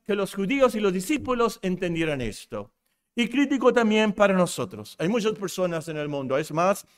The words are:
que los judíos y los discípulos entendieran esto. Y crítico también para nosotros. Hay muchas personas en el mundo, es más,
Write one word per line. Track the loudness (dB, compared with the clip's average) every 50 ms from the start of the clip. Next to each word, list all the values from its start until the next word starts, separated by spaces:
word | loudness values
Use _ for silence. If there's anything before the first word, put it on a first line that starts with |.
| _
que | -4 -2
los | -2 -2 -4 -2
judíos | -4 -2 0 4 4 4 4 4
y | 2
los | 0 0
discípulos | 0 0 -2 -2 -2 -2 -2 -2 0 0 0 0 -2 -4
entendieran | -4 -4 -2 -2 -2 -4 -2 -2 -2 -2 -2 -2
esto. | -4 -6 -6 -8 -12 -10 -10 -10 -10 -12 _ _ _ _ _ _ _ _ _ -2
Y | -2 0
crítico | 2 0 2 2 2 2 4 4
también | 4 4 4 4 4 4 4 2
para | 4 4 4 4 6
nosotros. | 4 2 2 0 -4 -6 -6 -8 -12 -16 -16 -6 -4
Hay | -2 0
muchas | 0 0 0 0
personas | -2 -2 -6 -6 -2 -2 -2 -2 -2 -4 -6 -6
en | -6
el | -6 -6 -4
mundo, | -4 -4 -2 -2 -2
es | -2 -2 -2
más, | -2 0 2 2 0 -2 -6 _ _